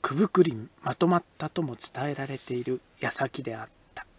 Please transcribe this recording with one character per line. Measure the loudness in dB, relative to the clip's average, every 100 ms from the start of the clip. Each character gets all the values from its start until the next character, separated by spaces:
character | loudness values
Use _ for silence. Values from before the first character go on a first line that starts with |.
九 | -2 2
分 | 4
九 | 6
厘 | 4 2 -10 _
ま | -6 2
と | 4
ま | 4
っ | 0 _
た | -6
と | -4
も | -4 -6
伝 | -10 -6 -4
え | -4
ら | -6
れ | -8
て | -4
い | -4
る | -2 -4 _ _
矢 | -6
先 | -2 -4 -4
で | -8 -8
あ |
っ | -12 _ _
た。 | -16 -16